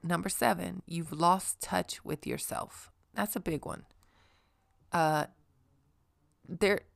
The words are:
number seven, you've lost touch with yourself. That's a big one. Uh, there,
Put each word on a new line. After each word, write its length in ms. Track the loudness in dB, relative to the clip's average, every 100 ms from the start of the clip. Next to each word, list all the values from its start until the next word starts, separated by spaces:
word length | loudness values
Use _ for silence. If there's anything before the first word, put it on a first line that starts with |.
number 260 | -2 0 0
seven, 540 | 2 2 2 -2 -8 -6
you've 260 | -6 -4
lost 480 | 2 4 4 0 -6
touch 440 | -2 0 -2 -6
with 220 | -6 -6 -4
yourself. 640 | -6 -4 -6 -8 -12 -20 _ _
That's 200 | -4 -4
a 60 | -4
big 260 | -4 -4 -4
one. 180 | -10 -14 _ _ _ _ _ _ _ _ _ _
Uh, 340 | 2 4 4 0 _ _ _ _ _ _ _ _ _ _ _ -12
there, 340 | 2 2 2 -2